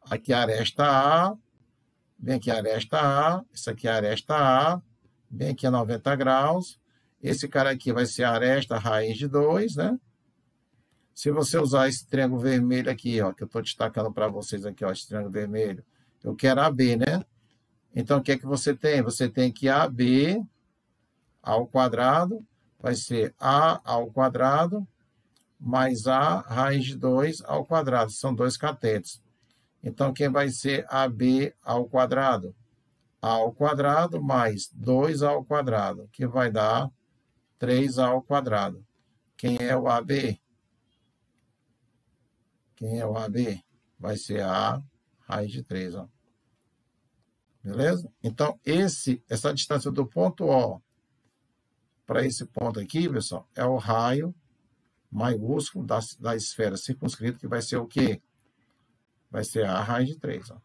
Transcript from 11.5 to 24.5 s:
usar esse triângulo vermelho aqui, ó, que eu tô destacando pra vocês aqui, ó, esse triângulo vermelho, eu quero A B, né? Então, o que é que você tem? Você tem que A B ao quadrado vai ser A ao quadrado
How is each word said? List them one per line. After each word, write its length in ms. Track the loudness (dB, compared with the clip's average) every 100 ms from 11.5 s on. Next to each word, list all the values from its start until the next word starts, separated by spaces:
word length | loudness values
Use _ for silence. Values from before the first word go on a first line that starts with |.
| 2
usar 280 | 2 4 2
esse 180 | 0 -4
triângulo 340 | 0 0 0
vermelho 500 | 0 2 2 0 -2
aqui, 300 | -4 -2 0
ó, 100 | -2
que 120 | -2
eu 40 | -8
tô 140 | -6
destacando 500 | -6 -4 -4 -2 -4
pra 160 | -2 -2
vocês 380 | -2 -8 -8 -8
aqui, 180 | -6
ó, 80 | -6
esse 160 | -6 -8
triângulo 240 | -8 -6
vermelho, 540 | -6 -6 -2 -2 -4 -14 _ _ _
eu 120 | -10 0
quero 260 | 2 4
A 100 | 4
B, 260 | 4 2 4
né? 260 | 2 0 -4 _ _ _ _ _ _
Então, 240 | -8 0 0
o 60 |
que 80 | 2
é 60 | -2
que 80 | 0
você 300 | -2 0 0
tem? 280 | 2 2
Você 260 | 0 0 -2
tem 220 | 2 0
que 180 | 2 2
A 180 | 2 2
B 560 | 2 4 4 4 0 -4 _ _ _ _ _ _ _ _ _
ao 240 | 0 0 2
quadrado 760 | 2 2 4 4 4 2 -4 -10 _ _ _
vai 160 | -4 -4
ser 400 | -2 0 0 0
A 400 | 2 4 4 2
ao 280 | -2 -2 -2
quadrado 720 | 2 2 4 2